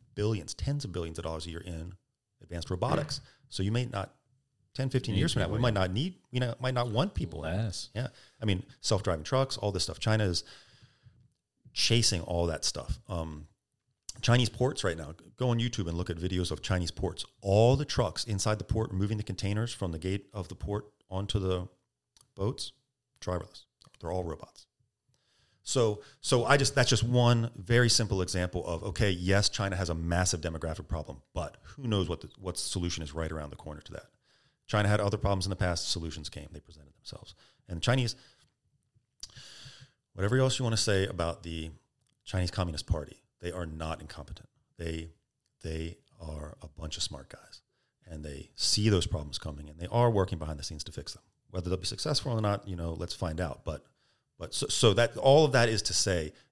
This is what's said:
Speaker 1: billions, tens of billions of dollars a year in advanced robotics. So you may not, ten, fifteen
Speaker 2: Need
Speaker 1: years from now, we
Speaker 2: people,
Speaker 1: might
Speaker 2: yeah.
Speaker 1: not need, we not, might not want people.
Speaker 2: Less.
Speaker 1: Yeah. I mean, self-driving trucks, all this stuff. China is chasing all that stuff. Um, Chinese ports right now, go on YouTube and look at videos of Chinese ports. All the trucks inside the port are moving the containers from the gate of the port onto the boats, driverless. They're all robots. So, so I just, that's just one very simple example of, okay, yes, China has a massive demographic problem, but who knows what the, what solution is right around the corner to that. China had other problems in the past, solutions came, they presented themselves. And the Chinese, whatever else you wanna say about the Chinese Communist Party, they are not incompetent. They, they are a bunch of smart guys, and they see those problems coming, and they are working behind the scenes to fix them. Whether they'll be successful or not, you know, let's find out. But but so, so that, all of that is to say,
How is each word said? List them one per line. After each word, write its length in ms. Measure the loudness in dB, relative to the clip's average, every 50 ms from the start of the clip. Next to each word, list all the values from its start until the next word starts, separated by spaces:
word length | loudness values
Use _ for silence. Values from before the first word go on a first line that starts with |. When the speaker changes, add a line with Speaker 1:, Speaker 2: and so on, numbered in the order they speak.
| _ _ -6
Speaker 1:
billions, 400 | -2 0 0 0 -2 -4 -8 -8
tens 300 | -6 -4 -2 -2 -2 -4
of 80 | -4
billions 260 | -6 -6 -6 -6 -8 -6
of 60 | -6
dollars 220 | -6 -6 -6 -8
a 40 | -8
year 100 | -10 -10
in 340 | -10 -8 -8 -8 -10 -10 -14 -18 _ _ _ _ _ _ _ _
advanced 300 | -16 -10 -8 -8 -4 -4
robotics. 500 | -2 -2 0 0 0 0 0 -2 -6 -8 -10 -14 -20 _ _ -10
So 120 | -4 -2
you 80 | 0 2
may 120 | 2 0 0
not, 320 | -2 -4 -6 -6 -6 _ _ _ _ _ _ _ _ _ _ _ _
ten, 160 | -6 -4 -4 0
fifteen 260 | 0 0 0 2 2
Speaker 2:
Need 40 | 2
Speaker 1:
years 160 | 2 4 2
from 80 | 2
now, 60 | 0 0
we 100 | 2 2
Speaker 2:
people, 40 | 2
Speaker 1:
might 100 | 4 4
Speaker 2:
yeah. 60 | 4
Speaker 1:
not 100 | 2 2
need, 240 | 2 0 -2 -2 -4 -8 _ -6
we 60 | -2 -2
not, 220 | -2 -2 -4 -2
might 100 | -2 -2
not 160 | 0 0 0 0
want 240 | 2 2 2 2
people. 280 | 0 -4 -4 -4 -6 -6
Speaker 2:
Less. 500 | -4 -2 -2 0 -2 -2 -4 -6 -10 -8 -6
Speaker 1:
Yeah. 140 | -6 -6 -6 -8 -12 -20 -20 _ -4
I 60 | 2
mean, 180 | 2 2 2 0 -8 -14 _
self-driving 440 | 0 0 0 2 2 0 0 0 -2
trucks, 340 | 0 0 0 0 0 -2 -2
all 120 | -2 0
this 120 | 0 0
stuff. 160 | -2 -2 -4 -4
China 260 | 0 2 2 2 2
is 200 | 2 0 -2 -4 -6 -20 -20 -20 _ _ _ -20 _ _ _ _ -20 _ _ _ _ _ _ _ _ _ _ _ -10 -2
chasing 480 | 0 2 4 4 4 4 2 0 0
all 240 | -2 -2 0 0 2
that 180 | 0 0 -2 -2
stuff. 340 | -4 -4 -4 -4 -6 -6 -6 -6
Um, 420 | -8 -6 -6 -6 -6 -10 -12 -14 -18 _ _ _ _ _ _ _ _ _ _ -18 -16 -12 -4
Chinese 260 | 2 4 6 6 4 2
ports 360 | 2 0 0 0 0 0 0
right 120 | -2 -2
now, 180 | -2 -6 -10 -12 -14 -18 -18 -6
go 120 | -2 0 2
on 100 | 2 2
YouTube 300 | 0 -2 -2 -2 -2 -2
and 80 | -2
look 120 | -4 -2 -4
at 60 | -4
videos 340 | -4 -2 -2 0 0 0 0
of 120 | -2 -4
Chinese 280 | -2 0 0 0 0 -2
ports. 340 | -4 -4 -4 -4 -4 -6 -12 -12 _ _
All 360 | 0 4 6 8 8 8 6
the 80 | 4 2
trucks 400 | -2 0 0 0 0 0 -4 -4
inside 340 | -2 -2 0 2 0 0 0
the 60 | 0
port 280 | -2 0 0 0 0
are 20 | 0
moving 220 | 0 0 0 0
the 60 | -2
containers 500 | -4 -6 -6 -4 -2 -2 0 0 -2 -4
from 180 | -4 -4 -4 -4
the 80 | -4 -2
gate 300 | -2 -2 -2 -2 -4 _
of 160 | -8 -8 -8 -8
the 60 | -8
port 320 | -8 -6 -4 -4 -4 -6 -8 _ _ _ -8
onto 280 | -6 -6 -4 -4 -6 -4
the 300 | -2 0 0 -2 -4 -8 _ _ _ _ _ _ _ _ _ _ _ _ _
boats, 380 | -4 -2 -2 -2 -4 -10 -12 -12 _ _ _ _ _ _ _ _ -10
driverless. 440 | -6 -4 -4 -4 -6 -10 -18 -20 -20 _ _ _ _ -20 _ -12
They're 120 | -8 -6
all 100 | -4 -4
robots. 440 | -4 -4 -8 -10 -12 -18 _ -20 -20 _ _ _ _ _ _ _ _ _ _ _ _ _ _ _ _ _ _ _ -8
So, 380 | -2 2 2 4 2 2 -2 -8 -20 -20 _
so 240 | 0 2 2 4 6
I 120 | 6 6
just, 180 | 6 6 4 4
that's 160 | 2 4 4
just 120 | 4 2
one 480 | 2 2 4 6 6 6 6 4 2 -2 -4
very 320 | -8 0 4 4 6 6 6
simple 320 | 4 4 2 2 0 0
example 460 | 0 0 0 0 0 0 -2 -4 -4
of, 160 | -2 -4 -4
okay, 280 | -4 -4 0 2 2 2
yes, 380 | 2 2 2 4 4 6 4 4
China 280 | 2 0 -2 -2 0
has 120 | -2 -2 -2
a 60 | -2
massive 460 | -2 0 2 2 2 4 2 0 -2
demographic 480 | -4 -6 -6 -4 -6 -6 -6 -6 -6 -6
problem, 340 | -6 -6 -6 -8 -12 -18 _ _
but 240 | -8 -6 -6 -6 -10 -16
who 260 | -20 -20 -16 -8 -2 0
knows 200 | 2 2 2 0
what 120 | -2 -6
the, 80 | -6 -16 -16 -10
what 200 | -8 -8 -6 -4
solution 440 | -4 -4 -2 -2 -2 -2 -2 -4
is 120 | -8 -6 -4
right 180 | -4 -4 -4
around 180 | -4 -6 -8 -10
the 60 | -12
corner 240 | -14 -12 -12 -14 -14
to 120 | -14 -14
that. 140 | -14 -16 -16 _ _ _ _ _ _ _ _ _ _ _ _
China 220 | 0 2 2 4 4
had 120 | 4 4
other 160 | 4 2 0
problems 300 | 2 2 2 2 2 0
in 40 | -2
the 60 | -2
past, 340 | 0 0 0 0 0 -2 -2
solutions 380 | -2 -2 -4 -8 -8 -8 -10 -10
came, 200 | -10 -12 -14 -12
they 80 | -16 -18
presented 320 | _ -18 -20 -20 -20 -20 _
themselves. 400 | _ -18 -16 -16 -14 -16 -18 -20 _ _ _ _ _ _ -8
And 100 | -6 0
the 20 |
Chinese, 340 | 2 4 4 4 2 0 -2 -6 -14 -20 _ _ _ _ _ _ _ _ _ _ _ _ _ _ _ _ _ -20 -20 -20 -18 -20 -20 -20 -20 -20 -20 -20 -20 -20 -20 _ _ _ _ _
whatever 240 | -6 -2 0 2 4
else 220 | 4 4 2 2 0
you 60 | 0
wanna 120 | 0 0
say 300 | 2 2 4 4 4 2
about 380 | 2 0 -2 -2 -2 -2 -4 -8
the 260 | -8 -6 -6 -6 -8 -10 -16 _ _ _ _ _ _ _ _ -12
Chinese 260 | -4 0 0 0 0
Communist 360 | 0 -2 -2 -2 -2 -6 -4
Party, 360 | -2 -2 -4 -4 -8 -14 _ _ _ _ -10
they 120 | -10 -8
are 140 | -6 -6 -8
not 340 | -8 -6 -6 -6 -6 -6 -6
incompetent. 480 | -8 -14 -14 -14 -12 -14 -14 -16 -18 -20 _ _ _ _ _ -8
They, 320 | -6 -4 -4 -6 -8 -10 -16 _ _ _ _ _ _ _ _ _
they 360 | -8 -6 -4 -4 -6 -6 -10 -14 _ _ _ -14
are 360 | -12 -10 -10 -10 -10 -12 -14 -16
a 60 | -18 -18
bunch 280 | -14 -12 -10 -8 -6
of 60 | -4
smart 260 | -6 -6 -6 -10 -14 -16
guys, 340 | -18 -20 -20 -20 -20 -20 _ _ _ _ _ _ _ _ _ -14
and 160 | -12 -10 -10
they 260 | -10 -10 -10 -14 -14 _
see 320 | -2 0 2 2 4 6 6
those 180 | 6 6 4
problems 320 | 2 -2 -4 -4 -6 -8 -8
coming, 300 | -6 -6 -8 -8 -12 -14
and 100 | -12 -10
they 100 | -6 0
are 220 | 2 4 4 6
working 280 | 6 4 2 2 0 -4
behind 200 | -4 -6 -6 -8
the 60 | -8
scenes 200 | -10 -8 -8 -10
to 80 | -10
fix 200 | -10 -10 -10 -10
them. 100 | -12 -14 _ _ _ _ _ _
Whether 180 | -6 -4 0 0
they'll 100 | 0 0
be 80 | -2
successful 460 | -4 -6 -4 -2 0 0 0 0 0
or 80 | 0 2
not, 260 | 2 2 2 0 -2
you 100 | -6 -6
know, 180 | -4 -4 -4 -4
let's 200 | -4 -6 -6 -4
find 260 | -4 -2 -2 -2 -2
out. 240 | -4 -4 -4 -6 -6
But 200 | -6 -6 -8 _ _ _ _ _ _ _ _ _ _ _ -12
but 160 | -12 -8 -4
so, 120 | -4 -2 -2
so 260 | 2 6 6 6 8
that, 220 | 6 4 2 2
all 280 | 4 6 8 10 10 8
of 80 | 8
that 160 | 6 6 4 4
is 140 | 2 0
to 120 | -2 0 0
say, 380 | 2 2 2 2 2 0 -2 -8 -14 _ _